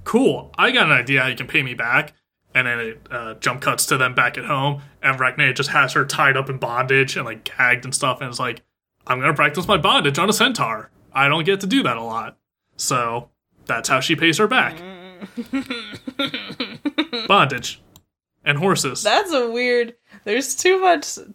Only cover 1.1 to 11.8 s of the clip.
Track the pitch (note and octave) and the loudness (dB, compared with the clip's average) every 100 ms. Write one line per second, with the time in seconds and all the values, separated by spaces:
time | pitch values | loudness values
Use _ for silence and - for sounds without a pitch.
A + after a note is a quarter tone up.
1.1 | C#3 C3 A#2+ C3 D#3+ C3 A#2+ A#2 C3 D3+ | 2 2 -4 -4 -2 -2 -6 0 0 0
2.1 | _ _ _ _ B2+ B2 A#2+ A2+ A2+ - | _ _ _ _ -2 0 -4 -6 -10 -12
3.1 | B2 A2+ A2 C3+ B2+ D3 A#2+ - C3+ B2+ | -10 -10 -6 -4 -2 -2 -2 0 2 2
4.1 | B2 B2 B2+ - C#3 C#3+ C#3+ - _ C#3 | 2 0 -2 -4 0 0 -2 -12 _ -2
5.1 | C3 B2+ B2 C#3 A#2+ C3 D3+ C3 D#3 C#3 | 2 0 2 0 0 0 2 4 2 0
6.1 | - C#3+ C3+ C3+ C3+ A#2 A#2+ B2+ C3+ C3+ | 2 2 2 -2 -6 -4 -2 2 2 2
7.1 | F3+ A#2+ A2 - - B2 B2 B2 - C#3 | -2 -6 -10 -10 0 2 2 -2 -2 -2
8.1 | B2 C3 A#2+ B2 A#2 _ _ _ _ - | -2 -6 -6 -6 -8 _ _ _ _ -4
9.1 | B2+ C#3 D3+ D3 F#3 F3 F#3+ F#3+ C4+ D3+ | 0 0 4 2 2 0 2 4 2 2
10.1 | C#3+ F#3+ G#3+ A#3+ A#3 A#2 G#2+ - _ _ | 2 0 2 2 2 -2 -4 -10 _ _
11.1 | C3+ C#3 D#3+ E3 G3 G3 C4+ | 0 2 2 0 0 0 2